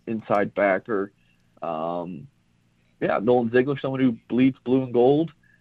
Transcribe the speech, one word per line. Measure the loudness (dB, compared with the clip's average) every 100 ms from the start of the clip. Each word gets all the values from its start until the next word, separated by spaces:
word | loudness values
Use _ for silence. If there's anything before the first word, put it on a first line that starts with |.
| -8
inside | -8 -2 0 0
backer. | 0 2 0 -2 -4 -4 _ _ _ _ _
Um, | -8 -6 -6 -6 -8 -12 -16 _ _ _ _ _ _ _
yeah, | -2 0
Nolan | 2 2 2
Ziegler, | 0 0 -2
someone | -4 0
who | 0 0 -4
bleeds | 2 2 0
blue | -2 -2
and | 0
gold. | 2 4 4 0 -8 _ _